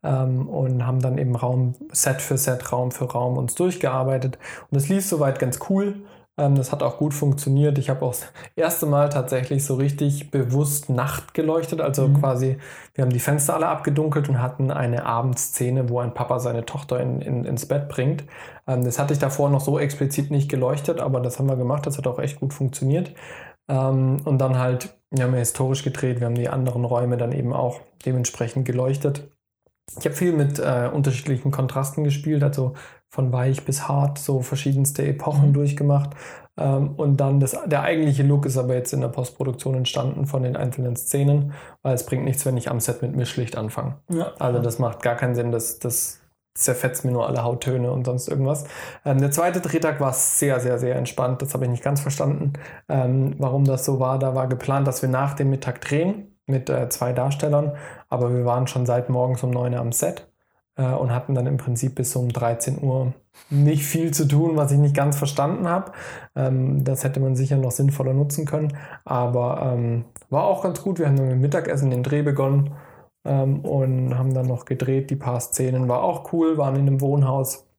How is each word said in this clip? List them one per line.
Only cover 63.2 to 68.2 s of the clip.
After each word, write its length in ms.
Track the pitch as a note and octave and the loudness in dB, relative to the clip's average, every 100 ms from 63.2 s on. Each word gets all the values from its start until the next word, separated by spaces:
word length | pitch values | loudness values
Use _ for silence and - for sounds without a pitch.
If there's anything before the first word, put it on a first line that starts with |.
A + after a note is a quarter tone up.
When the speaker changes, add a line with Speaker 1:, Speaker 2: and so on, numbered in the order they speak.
| _ - - | _ -20 -2
Speaker 1:
nicht 340 | C#3+ D3 D3+ | 4 4 4
viel 300 | C#3+ E3 E3 | 0 0 0
zu 120 | D3+ D3 | 2 4
tun, 300 | C#3+ E3 D#3+ | 4 4 2
was 160 | C#3+ | 4
ich 80 | C#3+ | 4
nicht 160 | D3 C#3+ | 4 4
ganz 220 | C#3+ C#3+ | 2 2
verstanden 500 | C#3 - C#3+ G3+ F3 | 0 0 0 0 0
habe. 240 | F3+ F#3+ - - - - - | 0 -2 -14 -16 -16 -12 -2
Ähm, 480 | C3 C3 C3 C#3 C3 | 0 2 2 2 0
das 180 | C3+ | 0
hätte 160 | C3+ C#3 | -2 0
man 160 | C3+ B2+ | 0 2
sicher 220 | C3+ C#3 | 2 2
noch 140 | B2+ | 0
sinnvoller 420 | - C#3 C#3 C3 | 2 2 2 0
nutzen 320 | C3+ | 2